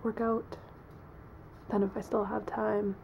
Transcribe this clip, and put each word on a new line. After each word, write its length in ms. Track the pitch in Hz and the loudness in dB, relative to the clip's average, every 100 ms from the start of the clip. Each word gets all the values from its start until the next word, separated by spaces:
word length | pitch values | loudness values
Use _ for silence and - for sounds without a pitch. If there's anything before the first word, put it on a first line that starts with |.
work 180 | 226 220 | 0 2
out. 360 | 226 226 - - - - - - - - - - - - - | 4 4 0 -10 -12 -16 -16 -16 -16 -16 -16 -16 -16 -16 0
Then 100 | 208 | 4
if 140 | 196 220 | 4 2
I 40 | |
still 240 | 196 233 202 | 2 2 2
have 200 | 214 - | 0 -2
time 500 | - 214 208 208 196 | 0 2 4 2 -2